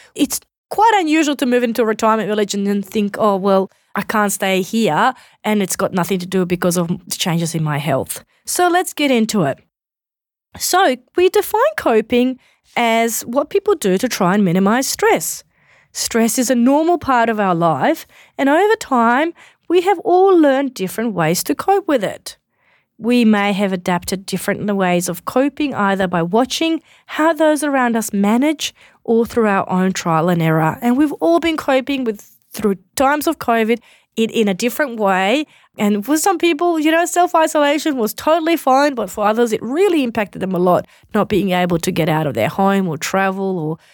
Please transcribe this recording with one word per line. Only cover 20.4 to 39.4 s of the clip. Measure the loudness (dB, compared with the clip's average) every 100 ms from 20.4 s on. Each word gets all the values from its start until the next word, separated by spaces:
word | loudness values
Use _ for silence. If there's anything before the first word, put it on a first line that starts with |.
| 4 2 -2
different | -4 -8 -4 -4
ways | 0 0 0
to | -2
cope | -4 0 0 2
with | -2
it. | -2 -8 -16 -20 _ _ _ _ _ -8
We | 0 2 4
may | 4 2
have | 0 -2
adapted | -2 -2 -2 -2 -8 -6
different | -6 -4 -4 -2
ways | 0 2 0 -2
of | -8 -4
coping, | 0 0 -2 -6
either | -2 -2 0 0
by | -2
watching | 0 0 0 -2 -2 -4 _ _ -12
how | -2 0
those | 2 2 2
around | 0 0 0 0
us | -2
manage | 0 2 2 2 -2 -6 -12 -20 _
or | 0 0 2
through | 0 0
our | 0 0
own | 0 0
trial | -2 -2 0 2
and | 0
error. | 2 2 0 0
And | 0 2
we've | 0
all | 0 2 2
been | 0 -4
coping | 0 -2 0 -4 -4
with, | -6 -10 _ _
through | -4 -2 -4 _ -2
times | 0 2 -2
of | -4
covid, | 0 0 2 -2 _ _ _ -4
in, | -2
in | 0 -2
a |
different | 0 -4 -2 -4 -2
way. | 0 2 2 0 -4 _ _ -4
And | -2 0 0
for | 0
some | 0 0
people, | 0 0 0 0
you | 2
know, | 2 0
self-isolation | 0 2 2 2 2 2 0 -2 -2
was | -4
totally | -4 0 0 2 0
fine, | 2 2 2 -2
but | -6
for | -2 0
others, | 2